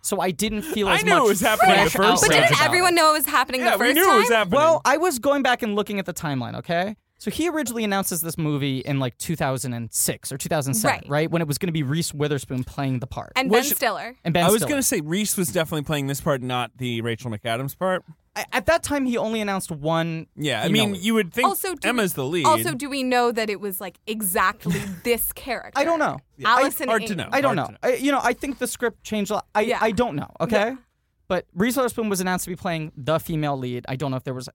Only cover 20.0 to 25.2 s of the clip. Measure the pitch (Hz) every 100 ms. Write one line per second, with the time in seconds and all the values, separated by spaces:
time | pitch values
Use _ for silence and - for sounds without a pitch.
20 | 165 160 160 - 147 117 - 214 214 196
21 | 190 226 180 233 294 392 381 339 190 247
22 | 196 - 131 175 151 - 113 254 285 277
23 | 254 247 240 233 220 196 202 185 196 -
24 | - 220 202 196 190 208 - 165 196 175
25 | 240 233